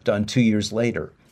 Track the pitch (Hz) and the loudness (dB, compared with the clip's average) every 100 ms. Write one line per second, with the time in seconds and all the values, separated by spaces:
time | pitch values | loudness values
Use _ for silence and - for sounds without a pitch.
0 | - 104 104 131 117 107 104 107 117 82 | -2 0 0 2 2 2 -2 -2 -2 -4
1 | 73 _ _ | -8 _ _